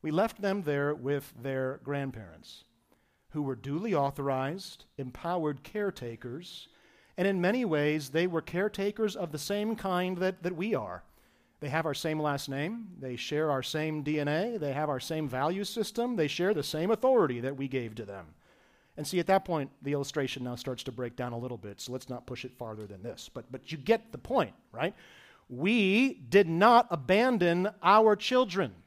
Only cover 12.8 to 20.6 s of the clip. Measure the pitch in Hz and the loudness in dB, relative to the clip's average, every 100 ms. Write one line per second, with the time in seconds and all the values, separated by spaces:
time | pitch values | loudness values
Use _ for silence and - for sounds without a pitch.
12.8 | 214 175 131 120 - 147 156 135 123 156 | -10 -10 -8 -8 -4 -2 0 0 -2 -4
13.8 | 156 156 147 151 147 156 214 226 147 135 | -2 -2 -2 0 0 0 0 -2 -2 -2
14.8 | 151 131 - 156 151 127 147 190 202 - | -2 -2 -4 -4 -2 0 0 -2 -4 -4
15.8 | 214 - 240 214 151 - 180 202 143 151 | -4 -2 -2 0 0 2 0 2 0 -2
16.8 | 175 220 262 254 165 120 123 139 139 131 | 0 2 4 6 4 2 -4 -4 -2 -2
17.8 | 117 110 101 98 82 - _ _ _ _ | -4 -8 -10 -10 -14 -20 _ _ _ _
18.8 | _ - 147 185 170 190 190 165 135 _ | _ -12 -4 -2 4 2 4 -2 -2 _
19.8 | 139 143 139 - 135 - 123 120 | -2 -2 -2 -2 -2 -4 -6 -6